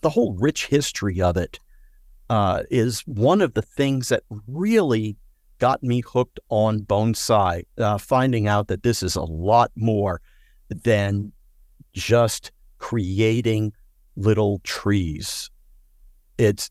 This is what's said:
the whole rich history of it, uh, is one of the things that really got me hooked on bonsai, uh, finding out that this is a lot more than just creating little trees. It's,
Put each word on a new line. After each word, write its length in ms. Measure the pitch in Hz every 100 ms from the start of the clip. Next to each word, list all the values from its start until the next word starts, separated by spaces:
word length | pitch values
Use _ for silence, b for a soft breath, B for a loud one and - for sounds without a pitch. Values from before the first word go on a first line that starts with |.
the 80 | 160
whole 220 | 214 233
rich 340 | 92 135 - -
history 520 | 143 143 - 101 90
of 160 | 90 87
it, 220 | 82 - _ - - - - - -
uh, 320 | 110 101 92 -
is 300 | 127 117 110 -
one 340 | 110 123 190
of 140 | 170 110
the 80 |
things 460 | - - 139 135 123
that 120 | 123 - 104 107
really 680 | 143 202 226 165 113 107 101 - _ _ _
got 240 | 123 -
me 200 | 127 123
hooked 380 | 117 123 123 - -
on 320 | 110 110 107
bonsai, 840 | 101 101 110 110 - 110 95 87 - -
uh, 180 | 107 104
finding 500 | - 127 131 120 104
out 200 | 104 104
that 160 | 95
this 180 | 120 113
is 140 | 92 -
a 80 |
lot 480 | 82 80 90 117 120 -
more 460 | 113 107 101 87 - _ _ _ _
than 600 | 104 117 107 101 101 104 - _ _ _ _ -
just 600 | - - 117 117 - - - - _
creating 960 | - 117 92 95 110 113 113 107 107 - - _ _ -
little 440 | 101 107 104 98
trees. 840 | - - 104 101 85 76 - - - - _ - _ _ - _ _ -
It's, 320 | 110 104 -